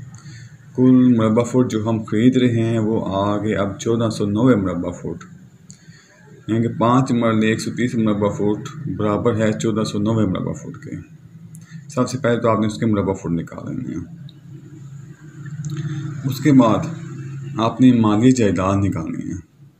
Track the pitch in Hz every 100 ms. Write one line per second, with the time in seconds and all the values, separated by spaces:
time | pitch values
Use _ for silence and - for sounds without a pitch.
0 | - - - - - - - - 127 127
1 | 127 120 110 110 117 127 123 110 110 113
2 | 107 107 120 127 123 113 113 117 107 110
3 | 87 95 101 104 104 95 98 - 117 117
4 | 117 - 104 101 127 110 92 87 87 85
5 | 82 80 - - - - - - - -
6 | _ _ - - - 110 113 110 113 127
7 | 131 120 117 110 107 107 - - 123 120
8 | 110 101 101 - 101 104 - - - 95
9 | 104 104 120 110 110 110 113 110 107 104
10 | 104 113 101 90 87 - - - - -
11 | - - - - - - - - - -
12 | 127 123 120 117 113 107 107 104 113 104
13 | 92 95 85 85 - - - - - -
14 | - - - - - - - - - -
15 | - - 156 - - - - - - -
16 | - - 135 123 160 135 117 101 - -
17 | - - - - - - 113 - 127 117
18 | 110 104 123 127 104 90 92 101 101 85
19 | - - - 92 - _ - _